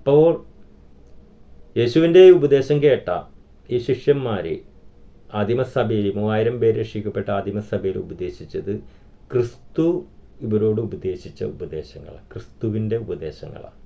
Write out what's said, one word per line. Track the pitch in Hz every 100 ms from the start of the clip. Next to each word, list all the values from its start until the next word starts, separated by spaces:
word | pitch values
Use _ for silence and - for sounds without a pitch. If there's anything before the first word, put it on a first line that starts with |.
അപ്പോൾ | - 147 160 160 - - - - - - - - - - - - - -
യേശുവിൻ്റെ | 120 160 170 170 185 180
ഉപദേശം | 143 139 131 147
കേട്ട | 143 117 - 87 - - - - -
ഈ | 123 120
ശിഷ്യന്മാര് | 127 - 143 123 101 82 78 - - - - - - - 104
ആദിമസഭയിൽ, | 101 120 127 - 110 110 101 101
മൂവായിരം | 104 107 110 123
പേര് | 113 110
രക്ഷിക്കപ്പെട്ട | 107 110 104 98 101 101
ആദിമസഭയിൽ | 101 101 104 101 95 95
ഉപദേശിച്ചത് | 87 85 90 - 80 - 80 107 - - - - -
ക്രിസ്തു | 127 117 - - - 165 175 - - - - 117
ഇവരോട് | 107 110 107 101
ഉപദേശിച്ച | 92 92 90 - - -
ഉപദേശങ്ങളാണ്, | - 78 78 73 78 78 76 -
ക്രിസ്തുവിൻ്റെ | - - - 113 107 110 113
ഉപദേശങ്ങളാണ്. | 107 82 78 - 76 73 - -